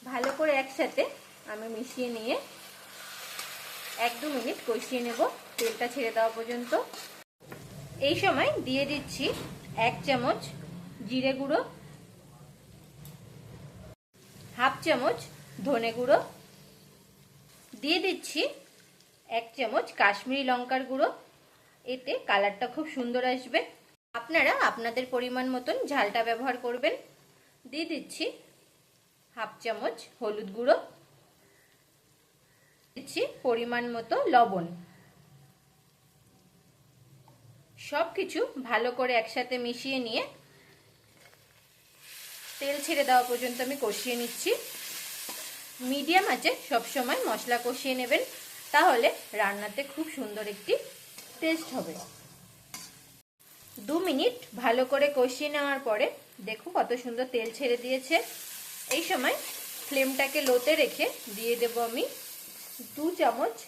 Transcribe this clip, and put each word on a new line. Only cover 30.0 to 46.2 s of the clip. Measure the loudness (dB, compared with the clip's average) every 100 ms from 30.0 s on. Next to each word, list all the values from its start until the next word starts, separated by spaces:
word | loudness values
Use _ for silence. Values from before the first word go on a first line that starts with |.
| -14 -6
হলুদ | -4 -4 -6 0
গুঁড়ো, | 6 6 4 -18 -20 -20 _ _ _ _ _ _ _ _ _ _ _ _ _ _ _ _ _
দিচ্ছি | -16 -8 -2 -2 -2 0
পরিমাণ | 0 0 -2 -2 -6
মতো | 0 2 8
লবণ। | 8 8 4 -2 -8 -16 -20 -20 -20 -20 -20 -20 _ _ _ _ _ _ _ _ _ _ _ _ _ _ _ -20 -20 -20 -20 -20 -20 _ -18 -4
সব | 0 0 0
কিছু | -2 0 -2 -2 0
ভালো | 2 2 2
করে | 4 4
একসাথে | 2 -2 -2 -2 -4
মিশিয়ে | -4 -2 -2 0
নিয়ে | -2 -4 -10 -20 -20 -20 -20 _ _ _ -20 -20 -20 _ -20 _ _ _ -20 -20 -16 -16 -14 -14 -6
তেল | -2 -2 0
ছেড়ে | 2 6
দেওয়া | 6 6
পর্যন্ত | 0 -2 -2 -2
আমি | 0
কষিয়ে | 0 0 -2 -2
নিচ্ছি। | -2 -2 0 0 -2 -10 -10 -10 -10 -10 -10 -10 -10 -12 -14 -6 -2
মিডিয়াম | 0 4 4